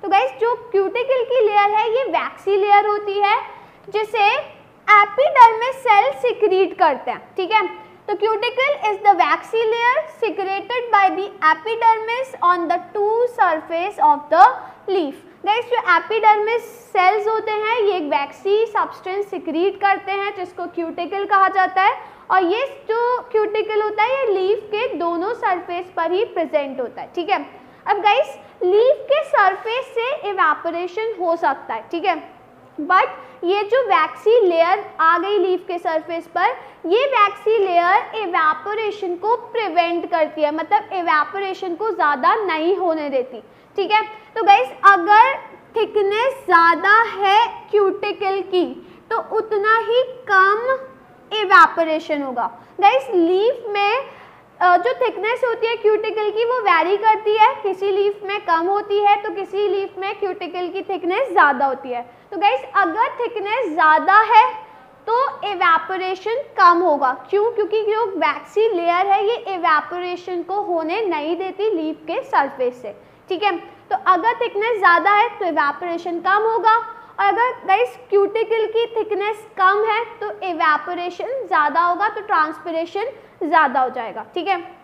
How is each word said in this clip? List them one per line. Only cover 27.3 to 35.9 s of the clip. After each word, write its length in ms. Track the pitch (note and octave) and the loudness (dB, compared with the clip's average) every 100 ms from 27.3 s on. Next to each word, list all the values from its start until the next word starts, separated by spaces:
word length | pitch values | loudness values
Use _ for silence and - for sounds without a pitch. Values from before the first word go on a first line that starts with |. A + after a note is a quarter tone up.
है। 80 | F4 - - - - - | -4 -4 -18 -20 -12 -4
अब 160 | G4+ | 0
guys, 340 | G#4 A#4 D#5 - - - | 2 2 0 -6 -20 -4
leaf 420 | F4+ G#4 B4 D5+ - | 2 4 4 2 0
के 100 | D5 C#5+ | -2 2
surface 680 | C5+ F#4+ G4 A4 A#4+ B4+ | 4 4 2 -6 -6 -6
से 160 | A#4 A#4+ D5+ G4+ | -6 -4 -4 -6
evaporation 840 | F#4+ D#4+ D4 E4+ E4+ F4+ G4 A4+ F#4+ | 0 0 0 -4 -6 -8 -6 -8 -4
हो 160 | F4 E4+ | -2 0
सकता 360 | D4+ C4+ - | -2 -4 -8
है, 140 | A3+ A3 | -10 -8
ठीक 140 | E4+ | -4
है, 180 | F#4 E4 - - - - - - | -2 -4 -8 -20 -20 -20 -16 -10
but 400 | D4+ F4+ G#4 - - - | 0 2 2 -4 -18 -6
ये 180 | F4 G4+ | -2 0
जो 160 | G#4 B4+ A#4 | 2 0 2
waxy 540 | F4 D#4 - G#4 A#4+ | 2 0 -2 2 4
layer 440 | F#4+ E4 E4+ G4 - - | 4 4 2 2 -2 0
आ 160 | D#4+ F4 | 2 2
गई 200 | F#4+ G#4 | 0 0
leaf 260 | G4 F4+ F#4 | 0 -2 -4
के 100 | F4 | -6
surface 480 | F4 | -2